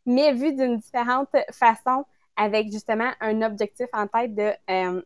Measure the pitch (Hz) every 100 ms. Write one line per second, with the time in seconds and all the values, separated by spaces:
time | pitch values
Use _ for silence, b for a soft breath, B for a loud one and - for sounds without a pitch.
0 | 247 247 302 247 294 277 254 233 - 247
1 | 240 254 277 269 - - 233 226 - 262
2 | 285 _ _ - 208 214 214 208 - 220
3 | 247 - 220 220 220 202 208 - 247 226
4 | 202 226 240 208 208 196 - 185 180 180